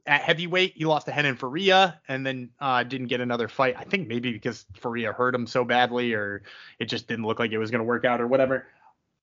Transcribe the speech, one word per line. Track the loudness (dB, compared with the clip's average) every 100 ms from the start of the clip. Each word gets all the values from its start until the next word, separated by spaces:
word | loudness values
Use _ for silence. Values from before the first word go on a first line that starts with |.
| 0
at | 2
heavyweight. | 2 0 2 0 0 0
He |
lost | 0 0 0
to |
Renan | 0 0
Ferreira | 0 -4 0 6 6 6 0 -8
and | -4
then, | -4 -6 -10 -6
uh, | 0 0
didn't | 0 -4 -4
get | -2
another | -2 -2 -2
fight. | 0 0 0
I |
think | -4 -4 -2
maybe | -4 -4
because | -4 -6 -8 -14
Ferreira | -10 -6 -4 -4
hurt | 0 0
him | 0 -2
so | -2
badly | 2 2 2 0 -2
or | -2 -4 -8 -12 -20 -14 -8
it |
just | -6 -6 -6
didn't | -4
look | -2 0
like | 0
it | -2
was | -2
gonna | -2
work | 0 0
out | 2 2
or | 2
whatever. | 2 2 0 -6 _ _ _ _ _